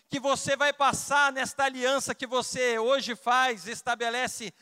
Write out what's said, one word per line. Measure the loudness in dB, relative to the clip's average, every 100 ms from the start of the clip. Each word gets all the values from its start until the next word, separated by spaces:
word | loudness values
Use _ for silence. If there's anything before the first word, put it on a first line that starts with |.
| -8
que | -2
você | 0 0 0 2
vai | 2
passar | 2 2 0 0 4 4
nesta | 2 -4 0
aliança | -2 0 0 0 -2
que | -6 -2
você | -2 -2 0 0 2
hoje | 2 2 0 -4
faz, | 2 2 2 0 -8
estabelece, | -8 -4 -2 -2 -2 -4 -6 -12 -14